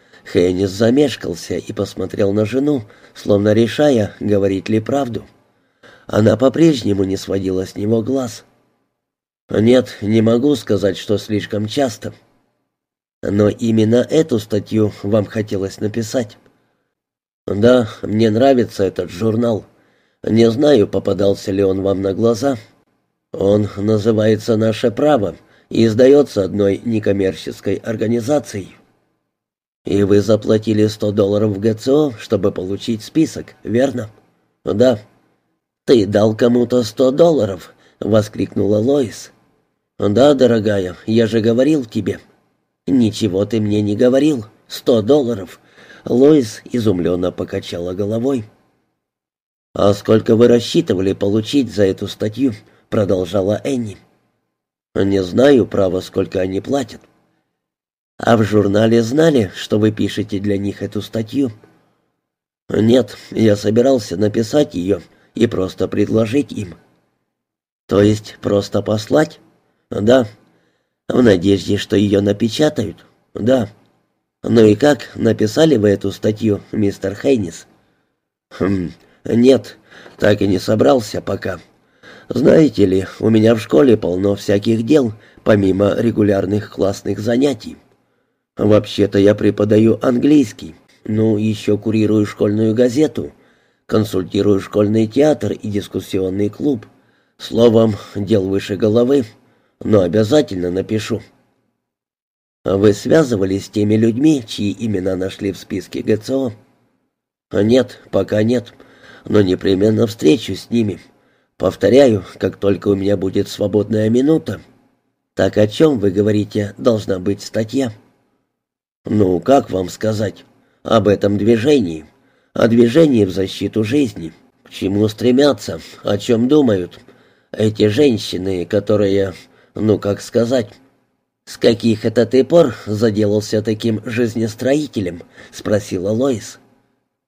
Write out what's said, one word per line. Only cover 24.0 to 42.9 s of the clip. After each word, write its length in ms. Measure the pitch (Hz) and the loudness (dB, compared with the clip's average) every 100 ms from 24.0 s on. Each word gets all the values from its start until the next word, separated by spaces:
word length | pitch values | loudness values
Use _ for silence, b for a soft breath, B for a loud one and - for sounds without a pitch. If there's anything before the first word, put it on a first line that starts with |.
| 104 110 107 107 113 107 | 0 0 2 0 0 0
"Наше 360 | 110 107 123 | 0 -2 -4
право" 440 | 107 147 143 95 - b b b | 0 0 0 -2 -8 b b b
и 160 | 110 113 | 0 0
издаётся 580 | 110 127 143 139 104 | 4 6 6 4 0
одной 380 | 92 101 101 98 | -4 0 0 0
некоммерческой 920 | 120 110 104 101 95 82 - - - 98 | -2 -2 -2 0 -2 -4 -12 -10 -6 -6
организацией". 1000 | 113 110 110 120 113 147 - 104 85 - _ _ _ _ _ _ _ _ _ _ - | -6 -6 -2 -2 0 -2 -4 -12 -14 -20 _ _ _ _ _ _ _ _ _ _ -4
"И 180 | 98 | 0
вы 180 | 98 101 | 2 2
заплатили 680 | 98 107 - 110 110 107 107 | 2 0 2 0 0 0 0
сто 240 | 107 107 | -2 -4
долларов 400 | 104 101 104 110 | 0 0 0 0
в 80 | 98 | -2
Г 140 | 110 | -2
Ц 180 | 110 131 | -2 0
О, 200 | 143 151 107 | 0 0 -4
чтобы 340 | - 101 95 | -4 -2 -2
получить 520 | - 92 98 - 110 | -4 -8 -8 -6 -8
список, 520 | - 160 160 - - - | -4 -2 -2 -4 -16 -16
верно?" 460 | - 113 135 127 107 _ _ _ _ _ | -4 -2 -2 -4 -12 _ _ _ _ _
"Да". 360 | - 101 127 110 - _ _ _ _ _ _ _ - | -4 2 2 2 -6 _ _ _ _ _ _ _ 2
"Ты 200 | 127 98 | 4 4
дал 300 | 104 110 110 | 2 2 2
кому-то 480 | 123 123 117 123 | 2 2 0 0
сто 280 | 107 - 131 | -2 0 0
долларов?" 640 | 143 170 147 104 90 - _ b b | 4 4 4 -2 -6 -14 _ b b
воскликнула 800 | - 107 104 117 98 - 101 107 | 0 0 0 -6 -6 -2 0 0
Лоис. 540 | 117 143 113 - - _ _ _ _ _ _ - | 2 0 -2 -8 -20 _ _ _ _ _ _ -4
"Да, 340 | 101 104 143 | 0 4 4
дорогая, 600 | 139 123 117 104 101 90 87 - | 6 4 2 0 -2 -4 -8 -2
я 220 | 113 113 | 0 2
же 140 | 113 | 0
говорил 440 | 110 117 139 156 117 | 0 2 2 0 -2
тебе". 340 | 113 98 90 _ _ _ _ _ _ | -6 -6 -8 _ _ _ _ _ _
"Ничего 600 | - | -2